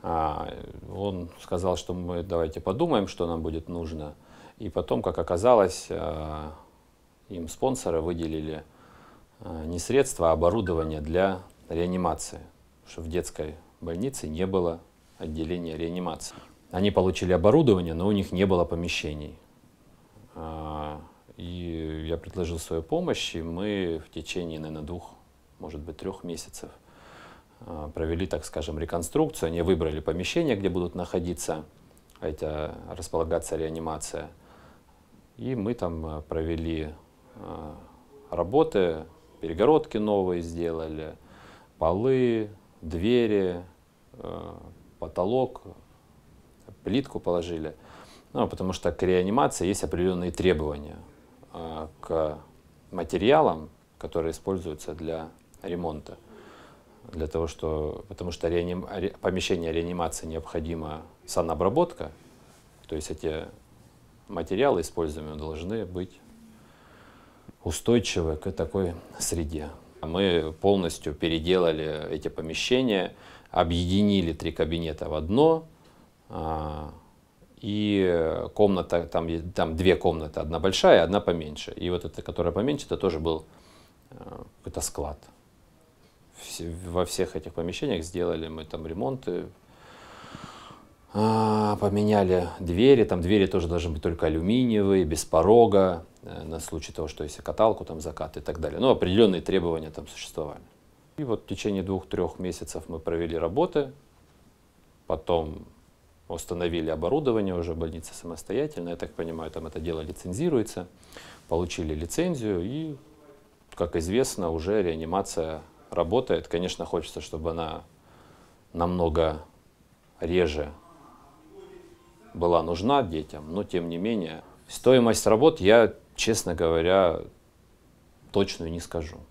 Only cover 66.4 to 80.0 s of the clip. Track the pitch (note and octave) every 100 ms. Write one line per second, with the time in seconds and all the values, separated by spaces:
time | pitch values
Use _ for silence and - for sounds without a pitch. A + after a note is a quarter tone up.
66.4 | - - - - - - - - - -
67.4 | - _ - - - A#2+ - F#2+ D#2+ D2+
68.4 | G2 F2+ E2 G2 F#2 E2+ - - - E2+
69.4 | D#2 D#2+ D2+ - - - D#2+ F2 G2 E2+
70.4 | D#2 D#2 G2 G2 E2+ - D#2+ D2+ E2+ E2
71.4 | E2 F#2 E2+ D#2 D#2 D2+ D#2+ D#2+ D#2 -
72.4 | D#2+ D#2+ - B2 C3 G2 F2+ - - -
73.4 | - - E2+ E2+ F2 F#2+ G#2 G2 E2+ D#2
74.4 | E2 D2 D#2+ E2 E2 D2+ D#2+ D#2 D#2 A2+
75.4 | D#3 D#3+ D#3+ - - - - _ _ D#2
76.4 | D#2+ D#2 D#2 D2+ D2+ - - _ _ _
77.4 | - - A2+ G#2 G#2 G2+ F#2 E2+ D#2+ E2
78.4 | E2 - G#2 F#2+ E2 F2 D#2+ E2+ E2 E2
79.4 | E2+ F#2+ E2+ D#2+ F2+ E2+